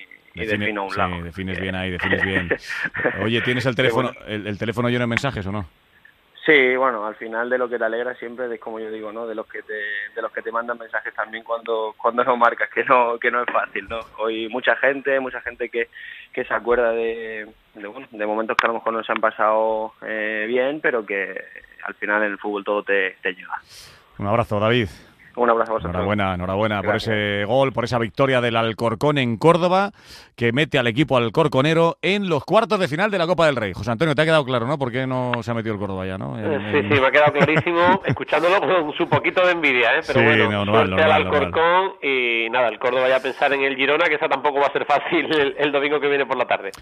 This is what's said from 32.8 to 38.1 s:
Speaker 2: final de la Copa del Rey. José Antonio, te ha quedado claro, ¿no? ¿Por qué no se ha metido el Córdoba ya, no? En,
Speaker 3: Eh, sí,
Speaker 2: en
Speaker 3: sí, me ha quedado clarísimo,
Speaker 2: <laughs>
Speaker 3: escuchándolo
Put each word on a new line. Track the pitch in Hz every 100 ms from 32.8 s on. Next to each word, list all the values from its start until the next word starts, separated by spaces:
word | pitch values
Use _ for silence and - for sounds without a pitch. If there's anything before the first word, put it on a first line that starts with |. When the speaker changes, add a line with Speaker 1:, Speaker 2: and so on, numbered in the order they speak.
| 175
Speaker 2:
final | 156 214
de | 202
la | 165
Copa | 175 160
del | 127
Rey. | 104
José | 87 101
Antonio, | 113 165
te | 143
ha | 156
quedado | 160 127
claro, | 127 117
¿no? | 151
¿Por | 127
qué | 120 131
no | 127 123 120
se | 113
ha | 117
metido | 110
el | 101
Córdoba | 98 95 95
ya, | 95
no? | 135 127
En, | -
Speaker 3:
Eh, | 143 104
sí, | 147
Speaker 2:
en | 101
Speaker 3:
sí, | 143
me | 131
ha |
quedado | 135 151
clarísimo, | 143 143 151 170 170 175 190
Speaker 2:
<laughs> |
Speaker 3:
escuchándolo | -